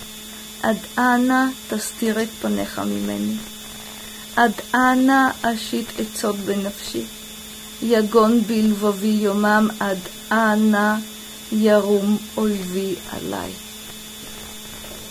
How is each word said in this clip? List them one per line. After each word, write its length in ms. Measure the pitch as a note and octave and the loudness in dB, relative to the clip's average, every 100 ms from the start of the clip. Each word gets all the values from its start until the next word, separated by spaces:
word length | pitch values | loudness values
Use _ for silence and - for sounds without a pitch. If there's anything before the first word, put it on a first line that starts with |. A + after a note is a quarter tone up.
| - - - - - - | -16 -16 -16 -16 -16 -4
עד 140 | A3 G#3+ - - | -2 -2 -4 2
אנה 500 | B3 B3 B3+ C4 C4 C4 - | 4 4 4 4 2 -2 -6
תסתיר 540 | G#3+ - - A3 A3 | -6 -6 -2 0 0
את 60 | A3+ - | -2 -4
פניך 360 | G#3+ G3+ G3+ - | -2 -2 -4 -4
ממני? 580 | G2+ G2+ G2+ - G#2 G#3+ - - - - - - - - - - | -4 -2 -2 -2 -2 -4 -8 -16 -16 -16 -16 -16 -16 -16 -4 2
עד 160 | A#3+ - - | 2 2 -2
אנה 560 | A#3+ B3+ B3+ C4 C4+ C4 - | 2 4 4 6 6 4 2
אשית 440 | A#3 A3+ - A#3 A3+ - | -2 -2 -4 -6 -4 -6
עצות 380 | A3 - G#3+ G3+ | -6 -4 -4 -2
בנפשי? 680 | G3 G3+ G3 - - A3+ A3+ - - - - - - - | -2 -2 -4 -6 -8 -6 -8 -12 -16 -16 -16 -16 -16 -4
יגון 580 | A3+ A3+ G#3+ A3+ A3 A#3+ G3+ | 4 4 6 6 6 6 4
בלבבי 600 | A3 G#3+ G3+ G#3 F#3+ G#3+ | 4 4 4 2 2 2
יומם, 640 | G#3+ G#3 G#3 G#3 G#3+ G#3+ - | 2 2 2 4 6 4 2
עד 180 | G3+ F#3+ - - - | -2 -2 -6 -12 -2
אנה 680 | A3 A3 G#3+ G#3+ G#3 G#3 G#3+ G#3+ - - - - | 2 4 4 4 4 2 0 -4 -14 -16 -16 -2
ירום 680 | G#3+ G#3+ G#3 G3+ G3+ G3+ G#3+ G#3+ A3 | 4 6 6 6 2 4 0 -2 -2
אויבי 580 | G#3+ G3+ F#3 F#3 G3 - - | 0 0 -4 -4 -4 -4 -8
עליי? 420 | - - G3 F3 G#3+ G#3+ G#3+ - G#3+ G#3+ G#3+ - G#3+ G#3+ - - - G#3+ - - | -8 -6 -6 -6 -12 -16 -16 -16 -16 -16 -14 -14 -14 -14 -14 -14 -14 -14 -14 -16